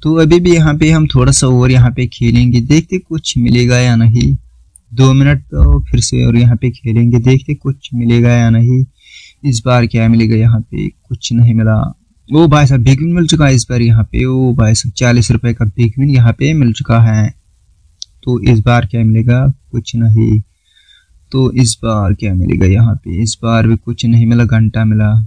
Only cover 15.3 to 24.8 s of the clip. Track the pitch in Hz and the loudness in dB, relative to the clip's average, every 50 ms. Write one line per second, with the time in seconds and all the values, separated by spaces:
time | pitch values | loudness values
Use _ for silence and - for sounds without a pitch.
15.3 | 120 113 - 120 117 - 117 107 - - 120 113 104 131 135 147 139 131 117 117 | 0 -2 -2 -4 -4 -2 -4 -6 -2 -2 -4 -2 -2 -2 -2 0 2 2 2 2
16.3 | 113 - 135 143 160 156 135 117 113 - - - 117 117 113 113 110 110 110 110 | 0 -2 -2 -2 0 0 0 0 -2 -4 -4 -2 2 2 2 2 2 0 -2 -2
17.3 | - _ _ _ _ _ _ _ _ _ _ _ _ _ - _ _ _ _ - | -4 _ _ _ _ _ _ _ _ _ _ _ _ _ -20 _ _ _ _ -4
18.3 | 123 120 - 123 123 110 104 123 120 120 120 - - 120 113 110 110 113 113 123 | -4 -2 2 2 2 2 2 0 0 0 0 -2 -4 -2 -2 0 0 0 0 0
19.3 | 120 123 131 139 135 _ _ _ - 120 107 - - 117 117 113 107 110 113 113 | 0 0 0 -2 -2 _ _ _ -10 -10 -10 -8 -6 -2 0 0 2 2 2 2
20.3 | 110 107 104 _ _ _ _ _ _ _ _ _ _ _ _ _ _ _ _ _ | 0 -2 -2 _ _ _ _ _ _ _ _ _ _ _ _ _ _ _ _ _
21.3 | - 135 131 123 - 123 131 113 - _ - 117 110 107 101 95 98 95 - 104 | -4 -2 -2 0 0 0 0 0 -2 _ -6 -6 -4 -2 -2 -2 -4 -4 -4 -4
22.3 | 95 92 90 87 85 87 92 92 95 104 117 117 104 - _ - 87 - 113 110 | -4 -2 -2 -2 -2 0 0 0 2 2 2 0 0 -4 _ -10 -6 -6 -6 -6
23.3 | - _ - 113 113 113 113 113 113 107 _ - 120 - - 117 117 117 117 113 | -6 _ -6 -4 -2 0 0 0 0 -2 _ -8 -10 -6 -2 0 2 2 2 2
24.3 | 117 120 120 107 117 113 110 110 - 113 | 2 0 0 0 0 0 0 0 -2 -2